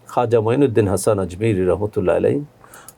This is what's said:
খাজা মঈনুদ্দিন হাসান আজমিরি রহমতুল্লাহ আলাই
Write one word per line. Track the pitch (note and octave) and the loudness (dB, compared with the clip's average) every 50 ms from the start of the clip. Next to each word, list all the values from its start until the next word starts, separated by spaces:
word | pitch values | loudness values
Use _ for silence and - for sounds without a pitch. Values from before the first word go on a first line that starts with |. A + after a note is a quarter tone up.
| - | -20
খাজা | - - B2 B2 A2+ A#2+ A2+ | -6 -4 -2 0 2 2 2
মঈনুদ্দিন | G#2+ A2+ A#2+ C#3 C#3+ B2+ G#2+ A#2 G#2 | 2 0 2 2 2 2 2 2 2
হাসান | F#2 G2+ F#2+ - B2 G#2+ G2+ | 2 0 0 0 0 0 0
আজমিরি | F#2+ F2 F2 F2+ A2 A2+ G2+ F#2 F#2 | -2 -4 -6 -4 -2 -2 0 0 0
রহমতুল্লাহ | F2+ E2+ F2+ G#2 G#2+ - G2+ F#2 F2 - | 0 0 0 -2 -4 -4 -2 0 0 0
আলাই | F2+ F#2+ G#2+ C3 D3 D3 - _ _ - - - - - - - | 2 0 0 0 -2 -6 -10 _ _ -20 -20 -20 -20 -20 -20 -12